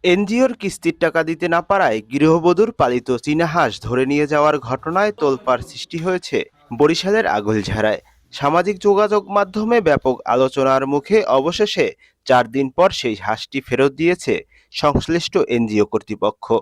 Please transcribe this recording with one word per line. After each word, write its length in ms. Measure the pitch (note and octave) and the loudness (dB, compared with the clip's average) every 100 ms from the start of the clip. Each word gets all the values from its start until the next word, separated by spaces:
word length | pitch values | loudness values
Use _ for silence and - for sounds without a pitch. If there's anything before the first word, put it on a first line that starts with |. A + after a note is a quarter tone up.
এনজিওর 500 | F3 F3+ G3+ A#3 C4 | 2 2 2 0 0
কিস্তির 400 | B3 F#3+ - E3+ D#3+ | 0 -8 -4 -4 0
টাকা 240 | E3 E3 | 0 0
দিতে 240 | D#3+ D#3+ F3 | -2 -4 0
না 140 | E3+ | -2
পারায় 400 | E3+ G3 D#3+ A2 G#2+ | 0 2 2 0 -4
গৃহবধূর 600 | C3+ D#3 E3+ E3+ F3 A#2+ | 2 4 4 2 2 0
পালিত 400 | - C3 B2 B2 | 2 0 0 -2
চীনা 340 | B2 - D3+ E3+ | -4 -2 -2 0
হাঁস 360 | E3 C3 G2 | 0 0 -2
ধরে 240 | G#2+ B2 C3 | -4 -2 0
নিয়ে 220 | C#3+ D3 | 0 0
যাওয়ার 320 | D3+ D3+ D3 | 2 2 0
ঘটনায় 520 | A#2+ B2+ D#3+ F3+ G#3 | -4 -6 -4 -2 -2
তোলপাড় 500 | G#3 D3 C3 - B2 | 0 -2 0 -2 -2
সৃষ্টি 360 | A#2+ - - E3 | -4 -16 -12 -8
হয়েছে 520 | F3 F#3 - A#2 - _ _ A#2 | -4 -4 -4 -6 -6 _ _ 0
বরিশালের 500 | D3 E3 F#3 G#3+ - | 2 2 -2 -2 0
আগৈলঝাড়ায়। 760 | G#2+ G#2 A2 G2 G#2 G#2+ G2+ _ _ _ | -2 -2 -2 -2 -2 0 -2 _ _ _
সামাজিক 480 | - C#3 E3 F3+ G3 | -4 0 0 0 0
যোগাযোগ 500 | G#3 G3+ G#3+ G#3 G3 | 2 2 2 0 0
মাধ্যমে 520 | G3+ G3 G#3 G#3+ A#3+ | -2 -2 -4 0 2
ব্যাপক 400 | D#3+ C#3+ C3 B2 - | 2 2 0 -4 -2
আলোচনার 600 | A#2+ C3 - C3+ C3+ C3+ | 0 2 2 2 2 0
মুখে 360 | C#3+ C#3 G#3+ | -4 0 0
অবশেষে 680 | - C3 D3 F3 G#3 - A#2 - _ _ - | 2 0 0 -2 -2 0 -2 -4 _ _ 2
চার 260 | B2+ A#2 | 2 2
দিন 180 | C3 C3+ | -2 -4
পর 200 | - F#3+ | 2 0
সেই 260 | F#3+ B2 G#2+ | 0 -6 -4
হাঁসটি 460 | G#2+ A2 - C3+ | -6 -6 -6 -10
ফেরত 300 | - B2 C#3 | -4 0 0
দিয়েছে 520 | C#3 E3 F3+ - F#2 - _ _ | 2 -2 0 -2 -4 -6 _ _
সংশ্লিষ্ট 680 | - D3 C#3+ - E3+ - F#3 | -2 0 0 -2 -4 -2 -2
এনজিও 480 | C#3+ A#2+ A2+ G#2+ G2+ | 0 0 0 2 2
কর্তৃপক্ষ। 680 | A2 - G#2 G2+ - - A2+ | -2 -6 -4 -4 -4 -2 -2